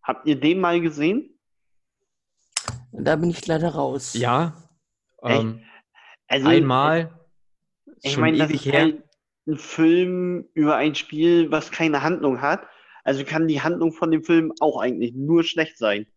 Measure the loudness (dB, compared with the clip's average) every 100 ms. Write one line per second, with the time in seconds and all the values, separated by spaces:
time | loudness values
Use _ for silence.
0 | -6 -4 -2 0 2 2 0 0 -2 -2
1 | -2 -2 -6 _ _ _ _ _ _ _
2 | _ _ _ _ _ -12 -10 -14 -16 -4
3 | -2 0 0 -4 -4 -2 -2 -2 -4 -4
4 | -8 -4 0 0 -2 -6 _ _ _ _
5 | _ _ -2 0 0 -6 -18 -20 _ _
6 | _ _ _ 0 4 4 4 2 2 2
7 | -2 -12 _ _ _ _ _ _ -20 -10
8 | -4 0 2 2 0 -2 2 4 4 0
9 | _ _ _ _ -8 -8 -8 2 4 4
10 | 2 -2 -4 -6 -6 0 2 2 0 -2
11 | -8 0 4 4 2 -2 -4 -2 0 2
12 | 0 0 0 0 -2 -2 -6 _ _ -6
13 | -2 -2 -4 -2 0 0 -2 0 -2 -2
14 | -2 0 2 2 2 -2 -2 0 -4 -2
15 | -6 -6 2 2 2 -2 -4 -2 -2 -2
16 | -6